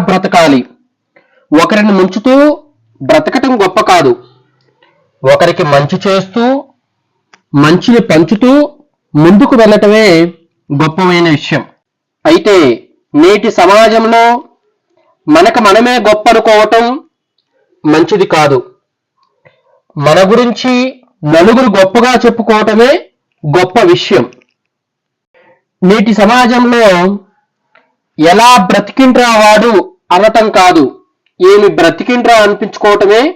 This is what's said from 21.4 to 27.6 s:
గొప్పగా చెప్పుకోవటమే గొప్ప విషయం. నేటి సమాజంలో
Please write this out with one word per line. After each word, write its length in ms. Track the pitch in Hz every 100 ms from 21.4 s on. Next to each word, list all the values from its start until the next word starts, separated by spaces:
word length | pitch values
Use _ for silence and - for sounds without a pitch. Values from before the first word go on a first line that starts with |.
| 185 226 254 196
గొప్పగా 340 | 190 240 240 247
చెప్పుకోవటమే 640 | 240 214 220 214 214 214 247 349 - _ _ _
గొప్ప 340 | 151 156 180 - 175
విషయం. 320 | 175 - 190 113 - _ _ _ _ _ _ _ _ _ _ _ _ _ _
నేటి 300 | 180 214 208
సమాజంలో 720 | 214 202 247 247 240 240 233 220 180 185 202 - _ _ _